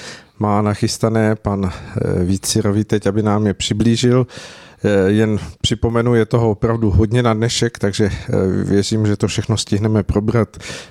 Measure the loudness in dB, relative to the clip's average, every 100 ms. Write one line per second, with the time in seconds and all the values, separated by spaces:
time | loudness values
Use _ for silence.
0 | -18 -18 -16 -4 0 2 0 0 -2 -2
1 | 0 2 0 0 -2 -2 -2 -6 -8 -4
2 | -2 0 0 -2 -2 -2 0 0 0 -2
3 | -2 -2 0 0 0 -2 -2 0 2 2
4 | 2 2 0 -6 -20 -20 -20 -4 0 2
5 | 4 2 2 0 -6 -6 -4 -2 0 0
6 | 2 2 2 2 0 0 -2 0 0 2
7 | 2 2 2 2 0 0 -2 -2 -2 0
8 | 0 -2 -4 0 0 0 2 0 2 0
9 | 0 0 -2 -2 -2 -2 -2 -2 2 2
10 | 2 0 0 0 -2 -6 -16 -14 -16